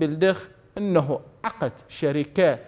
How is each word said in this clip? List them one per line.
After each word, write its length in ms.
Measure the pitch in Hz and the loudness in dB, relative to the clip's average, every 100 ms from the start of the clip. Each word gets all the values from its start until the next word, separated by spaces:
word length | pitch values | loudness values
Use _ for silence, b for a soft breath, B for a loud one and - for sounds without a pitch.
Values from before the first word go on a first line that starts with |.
bildik. 380 | 156 156 190 185 - - _ - | -2 2 0 0 -6 -20 _ -6
İnnehu 440 | 202 175 139 147 - - | 0 0 0 -4 -8 -10
aqd 440 | 226 - 131 - - | -10 -4 -6 -6 -18
şərikə 640 | - 147 147 147 - 175 123 | -4 -2 0 -2 2 2 2